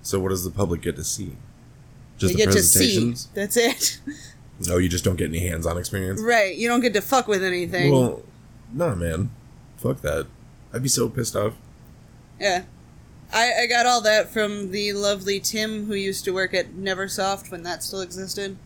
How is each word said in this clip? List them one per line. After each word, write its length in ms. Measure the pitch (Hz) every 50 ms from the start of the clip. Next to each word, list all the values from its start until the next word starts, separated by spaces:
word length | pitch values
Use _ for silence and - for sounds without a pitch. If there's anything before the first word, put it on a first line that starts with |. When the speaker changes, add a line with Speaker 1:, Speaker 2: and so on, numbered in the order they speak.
Speaker 1:
So 180 | - - - 98
what 100 | 92 95
does 140 | 95 87 87
the 60 | 90
public 300 | 82 101 101 82 87 78
get 140 | - 87 73
to 80 | 71 76
see? 340 | - - - 101 - - - - - - - - - - - - - - - - - -
Just 160 | - - 92 87
Speaker 2:
They 40 | - 214
Speaker 1:
the 20 |
Speaker 2:
get 60 | 95 98
to 60 | - 185
see. 160 | - - -
Speaker 1:
presentations? 480 | 285 240 95 - 113 120 120 - - - -
Speaker 2:
That's 220 | 196 202 196 -
it. 420 | 240 233 240 - - - - - - -
<laughs> 40 | - 294 - - - - - - - - - 92
Speaker 1:
No, 100 | 87 87
you 100 | 90 92
just 160 | 87 87 87 -
don't 120 | 101 90
get 140 | 85 90 78
any 100 | 80 82
hands-on 380 | 90 90 80 82 82 82 82 90
experience? 420 | 90 - - 98 95 92 98 220
Speaker 2:
Right. 340 | 220 233 240 226 202 190 165
You 140 | 160 226 233
don't 100 | 240 240
get 140 | 247 247 202
to 80 | 208
fuck 260 | 190 - 277 262 -
with 160 | - 208 190 190
anything. 480 | 185 180 175 175 170 185 180 175 143
Speaker 1:
Well, 300 | 143 131 127 113 69 57 - - - - - - - - - -
nah, 220 | 117 139 104 104 101
man. 360 | 87 85 82 80 82 110 117 - - - - - - - - -
Fuck 240 | - - 127 135 131 -
that. 240 | 73 73 80 - - - - - - - - - -
I'd 120 | - 120 131
be 40 | 139
so 200 | - 131 120 -
pissed 260 | - - 117 - -
off. 180 | 104 104 110 - - - - - - - - - - - - - - - - - -
Speaker 2:
Yeah. 240 | - 202 180 180 180 - - - - - - - - - - - - -
I, 220 | - 220 233 247 202 214 240
I 20 |
got 180 | 233 240 240 233
all 160 | 247 247 240
that 280 | 208 214 214 214 185 -
from 420 | - 220 214 208 208 208 202 185
the 220 | 185 208 208 208 202
lovely 460 | 202 202 202 202 196 185 202 202 196
Tim, 460 | 180 - - 214 214 220 220 214 208
who 60 | 214 208
used 280 | 196 196 190 190 - -
to 60 | 202 180
work 200 | 190 190 180 -
at 200 | 185 170 - -
Neversoft 760 | 180 196 196 190 180 196 190 - 214 190 196 196 196 - -
when 120 | 185 170 165
that 180 | 175 175 160 -
still 180 | - - 190
existed. 560 | 185 175 180 185 190 185 - 202 202 196 190 - -